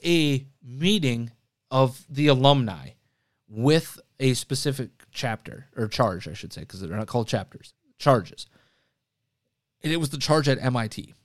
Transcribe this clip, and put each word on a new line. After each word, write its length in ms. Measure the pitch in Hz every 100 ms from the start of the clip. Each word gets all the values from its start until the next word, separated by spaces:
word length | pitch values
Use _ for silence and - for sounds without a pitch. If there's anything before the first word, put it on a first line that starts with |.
a 400 | 170 170 147 135 135 _
meeting 720 | 123 127 180 208 139 117 117 _ _ _ -
of 340 | 131 131 127 -
the 180 | 139 147
alumni 680 | 131 135 143 113 85 65 - _ _ _ _ _
with 540 | 107 131 160 160 - _ -
a 140 | 135
specific 560 | 123 - 135 147 135 123 _ _
chapter, 560 | - 120 110 - - - -
or 100 | 110
charge, 400 | - 113 90 -
I 60 |
should 200 | - -
say, 120 | -
'cause 160 | - 92
they're 100 | 87
not 160 | 104 110
called 220 | 123 110
chapters, 440 | 117 - - - _ _ -
charges. 520 | 147 123 85 - - _ _ _ _ _ _ _ _ _ _ _ _ _
And 120 | 151
it 60 | 165
was 120 | 147
the 80 | 139
charge 300 | 139 156 139
at 100 | 131
M 180 | 131 123
I 120 | 110
T. 260 | - - -